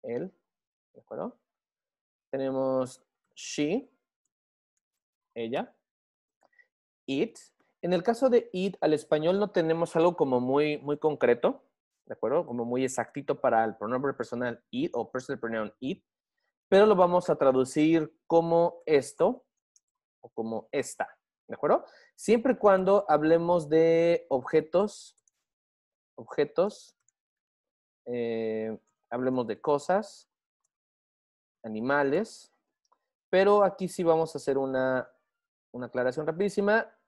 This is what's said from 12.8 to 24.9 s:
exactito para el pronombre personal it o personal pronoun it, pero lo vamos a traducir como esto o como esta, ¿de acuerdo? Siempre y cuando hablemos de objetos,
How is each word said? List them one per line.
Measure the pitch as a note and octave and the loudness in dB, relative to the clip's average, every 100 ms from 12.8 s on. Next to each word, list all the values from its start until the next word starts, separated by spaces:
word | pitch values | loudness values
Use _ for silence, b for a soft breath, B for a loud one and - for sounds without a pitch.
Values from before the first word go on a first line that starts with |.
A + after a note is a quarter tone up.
exactito | C3 B2+ A2+ - C#3 C#3+ | -2 -4 -6 -8 -6 -2
para | C3 A2+ | 2 2
el | A2+ G2 | 0 -4
pronombre | G#2 B2+ C#3 | -6 -4 -4
personal | C3 A#2 A#2+ B2 A#2 _ | -6 -8 -6 -6 -8 _
it | A#2+ D#3+ | -6 -6
o | A#2+ A2+ | -4 -6
personal | B2+ B2+ C3 | -8 -8 -8
pronoun | A#2 A2+ G#2+ _ | -6 -6 -8 _
it, | C3 F#3+ _ _ _ _ _ _ _ | -10 -10 _ _ _ _ _ _ _
pero | F#3+ G#3 | 6 6
lo | F#3+ | 6
vamos | F3+ F3 F3 | 4 4 0
a | D#3 | 2
traducir | C3+ C3 C3 D3+ D#3 E3 D3+ _ _ | 4 4 0 2 2 2 0 _ _
como | E3 E3 E3+ E3+ E3+ - | 2 4 2 2 -2 2
esto | D3+ C3 - F3 B3+ _ _ _ _ _ _ _ _ | 2 2 0 0 0 _ _ _ _ _ _ _ _
o | A#2+ | -16
como | - A2+ A2+ - | -10 -6 -8 -6
esta, | C#3+ B2+ - - _ _ _ _ | -6 -6 -8 -10 _ _ _ _
¿de | - | -6
acuerdo? | D3 B3+ B B B _ | 0 0 B B B _
Siempre | - A#3 C4 | 0 2 2
y | B3 | 2
cuando | G#3 F#3+ F#3+ G3+ G3+ | 4 4 4 2 2
hablemos | D3+ D#3 E3 E3+ F3 D3+ | 0 4 2 2 -2 2
de | D#3+ E3 E3 E3+ E3+ - | 2 4 4 2 0 -2
objetos, | C3+ B2 D#3+ D#3 F3 G#3 | -6 0 -2 0 -2 -2